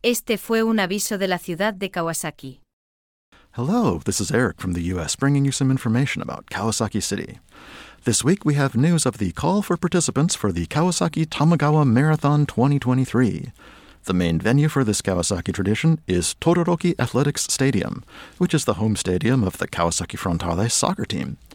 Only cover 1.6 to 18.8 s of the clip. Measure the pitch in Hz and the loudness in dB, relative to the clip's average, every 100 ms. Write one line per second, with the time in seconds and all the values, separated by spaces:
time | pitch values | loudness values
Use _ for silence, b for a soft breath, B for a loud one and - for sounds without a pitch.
1.6 | 208 190 190 185 165 160 165 - 135 131 | -4 -4 -8 -4 -4 -4 -8 -10 -18 -18
2.6 | _ _ _ _ _ _ _ b b - | _ _ _ _ _ _ _ b b -6
3.6 | 127 233 190 85 85 92 98 113 120 - | 0 2 2 0 -2 -2 0 2 0 -2
4.6 | 92 87 85 90 78 - 139 143 139 131 | -4 -4 -2 -4 -4 -2 2 2 2 0
5.6 | 135 131 117 113 139 - 65 65 - - | 0 0 0 0 0 -4 -8 -10 -10 -4
6.6 | 107 107 110 104 - 101 - 110 _ B | -2 0 -2 -2 -4 -6 -8 -14 _ B
7.6 | B B B B - 110 135 196 151 143 | B B B B 0 2 2 2 2 2
8.6 | 139 113 151 170 131 - 95 - 156 196 | 2 2 4 4 2 0 -4 0 0 0
9.6 | 202 175 175 180 - - 160 - 104 87 | 0 0 2 2 0 2 0 2 -2 0
10.6 | 82 151 175 170 170 160 156 - 151 170 | -2 0 0 2 0 0 -4 2 4 4
11.6 | 151 156 143 113 151 156 143 147 147 - | 4 4 4 4 4 2 2 2 2 2
12.6 | 131 143 123 127 127 117 120 - 131 - | 2 2 2 0 2 2 2 0 -10 -16
13.6 | B B B B - 90 85 82 104 135 | B B B B -2 0 2 2 2 2
14.6 | 151 139 117 104 - 90 85 92 - 98 | 2 2 0 0 0 0 0 -2 -4 -2
15.6 | 98 110 160 156 - 90 - - 165 180 | -2 2 2 0 0 -2 0 -2 2 2
16.6 | 170 175 175 165 123 120 147 - - - | 2 0 0 0 -2 0 0 -2 -4 0
17.6 | 139 107 - - - B B B 120 156 | 0 0 -2 -8 -12 B B B 0 0
18.6 | - 101 | 0 0